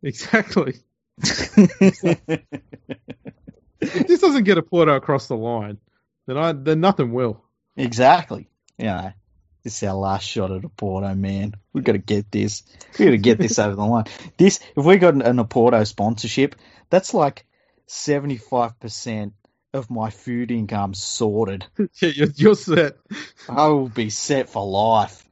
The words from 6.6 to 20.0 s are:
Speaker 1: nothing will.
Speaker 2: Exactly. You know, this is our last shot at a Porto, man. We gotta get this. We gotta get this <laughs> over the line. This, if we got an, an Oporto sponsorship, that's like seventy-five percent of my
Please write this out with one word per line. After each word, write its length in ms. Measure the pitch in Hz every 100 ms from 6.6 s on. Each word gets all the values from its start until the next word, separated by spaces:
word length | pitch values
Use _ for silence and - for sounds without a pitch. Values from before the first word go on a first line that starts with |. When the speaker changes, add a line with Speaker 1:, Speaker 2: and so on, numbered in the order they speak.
| 135 156
Speaker 1:
nothing 320 | 180 196 131
will. 320 | 117 123 107 _ _ _ -
Speaker 2:
Exactly. 720 | 131 113 127 175 160 95 - _ _ _
You 80 | 110
know, 260 | 92 92 98 _ _ _ _
this 140 | - -
is 60 | 101
our 80 | 95
last 280 | 98 95
shot 280 | - - 95
at 120 | 95
a 60 | 95
Porto, 440 | - 104 95 98
man. 400 | 95 98 98 104 107 _
We 80 | -
gotta 160 | 127 104
get 320 | - 104 101
this. 320 | 104 104 - _ _ - -
We 80 | 202
gotta 120 | 117
get 200 | 104 113
this 220 | 120 -
<laughs> 0 |
over 160 | 104 98
the 100 | 104
line. 200 | 117 110 - - _
This, 220 | 185 - - -
if 100 | 143
we 120 | 190
got 160 | 175
an, 80 | 143
an 160 | 117 123
Oporto 480 | 117 - 117 120 107
sponsorship, 680 | - 101 113 113 120 139 - _ _ _
that's 240 | 180 -
like 320 | 214 147 - _ _ _ _ _
seventy-five 960 | - - 143 143 127 113 127 117 117
percent 540 | 113 - - 107 104 101 _ _ _
of 180 | 135 117
my 180 | 117